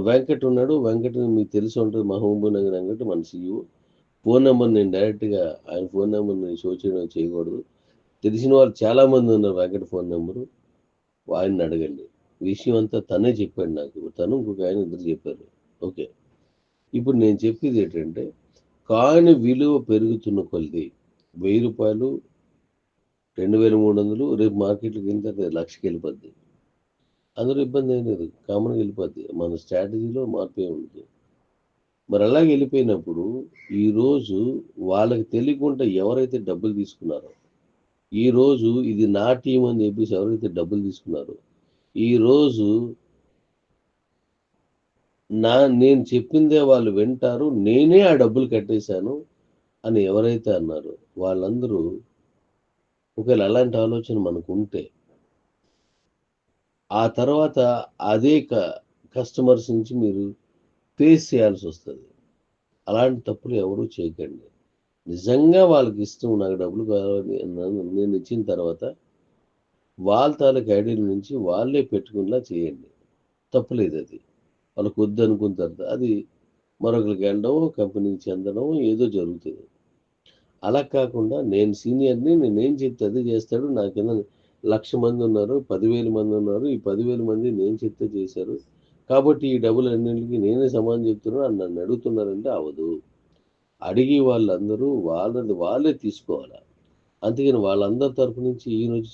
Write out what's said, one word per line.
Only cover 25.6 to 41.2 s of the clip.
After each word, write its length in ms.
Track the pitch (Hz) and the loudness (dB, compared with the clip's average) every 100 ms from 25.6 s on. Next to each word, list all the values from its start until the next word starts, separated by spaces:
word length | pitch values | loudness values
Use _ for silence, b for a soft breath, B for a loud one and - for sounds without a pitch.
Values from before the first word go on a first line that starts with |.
| 85 - 95 | -8 -8 -8
వెళ్ళిపోద్ది, 440 | 85 80 69 - _ _ _ _ _ _ _ _ _ _ - | -6 -8 -12 -16 _ _ _ _ _ _ _ _ _ _ -6
అందులో 200 | 123 139 127 | -4 -2 -2
ఇబ్బంది 260 | 139 131 123 | -2 -2 -2
ఏం 60 | 117 | -2
లేదు, 160 | 92 82 - - | -4 -8 -12 -6
కామన్గా 300 | 101 117 117 | -4 -2 -2
వెళ్ళిపోద్ది, 420 | 101 95 87 - - 87 | -4 -4 -8 -8 -12 -6
మన 160 | 85 82 | -6 -6
స్ట్రాటజీలో 600 | - 90 101 113 117 123 120 | -4 -4 -2 -4 -6 -6 -6
మార్పు 260 | - 95 - | -6 -6 -6
ఏమి 100 | 92 76 | -6 -8
ఉండదు. 260 | - - - _ _ _ _ _ _ _ _ _ - | -12 -18 -20 _ _ _ _ _ _ _ _ _ -4
మరి 100 | 101 104 | 0 2
అలాగే 200 | 147 160 | 4 4
వెళ్ళిపోయినప్పుడు 680 | 139 131 135 120 95 82 82 95 127 - _ - 101 | 4 2 0 0 -2 -4 -6 -6 -8 -12 _ -8 0
ఈరోజు 540 | 107 107 127 143 107 95 120 143 - - 92 | 2 2 2 0 -2 -4 -4 -6 -10 -8 -2
వాళ్ళకి 340 | 95 113 117 110 | 0 2 0 -2
తెలియకుండా 500 | 117 135 139 143 131 123 92 | -2 -2 0 -2 -2 -2 0
ఎవరైతే 360 | 101 127 127 127 95 | 0 0 -2 -4 -6
డబ్బులు 240 | 87 110 101 | -6 -4 -4
తీసుకున్నారో, 520 | 98 - 85 73 - - _ _ _ _ _ _ _ 104 | -6 -8 -8 -8 -10 -20 _ _ _ _ _ _ _ 0
ఈరోజు 460 | 123 120 139 131 113 120 117 | 2 4 4 4 2 0 -2
ఇది 160 | 104 104 98 | 0 2 2
నా 100 | 113 123 | 0 0
టీం 180 | 131 127 123 | 0 0 2
అని 120 | 117 | 0
చెప్పేసి 300 | 104 104 104 95 | -2 -2 -2 -2
ఎవరైతే 300 | 104 113 110 87 | -2 -2 -4 -4
డబ్బులు 240 | 85 101 98 | -4 -4 -6
తీసుకున్నారో, 480 | 92 92 78 | -8 -8 -8